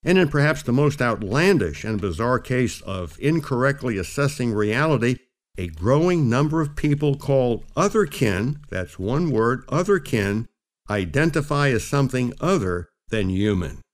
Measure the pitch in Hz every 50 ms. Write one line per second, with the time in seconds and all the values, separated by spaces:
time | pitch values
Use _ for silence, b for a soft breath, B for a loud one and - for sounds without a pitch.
0 | - 165 180 190 175 147 151 147 143 151 156 147 - - 120 135 147 147 143 -
1 | 127 120 110 98 107 95 107 143 170 196 196 139 98 82 76 - - 107 110 101
2 | 98 98 82 78 117 120 127 120 - - 127 127 127 113 - - - - 95 92
3 | 87 82 - - 107 147 160 165 143 - 135 120 127 139 139 143 - 127 110 95
4 | 90 - - 143 143 143 143 - 127 120 107 107 107 104 110 127 151 160 147 117
5 | 117 123 127 - _ _ _ _ _ _ _ - 92 87 80 78 82 110 135 151
6 | 165 180 180 170 143 113 113 131 151 151 151 165 156 147 - - - 151 143 143
7 | 151 147 139 139 - - 139 135 127 123 117 113 - - - 151 180 208 202 220
8 | 196 143 - - 131 107 95 92 107 131 147 143 - - 92 92 90 - - -
9 | 92 104 127 151 180 160 123 110 113 117 127 131 - - 131 156 180 190 202 180
10 | - - - 110 98 101 101 110 117 - _ _ _ _ _ _ _ - 104 104
11 | 95 85 76 135 156 165 143 165 143 - 147 143 143 139 127 127 - - - 139
12 | 139 127 - 127 127 120 - - - 170 196 165 101 90 87 87 87 _ _ _
13 | _ - - 110 98 95 92 95 101 107 101 92 - - - - - _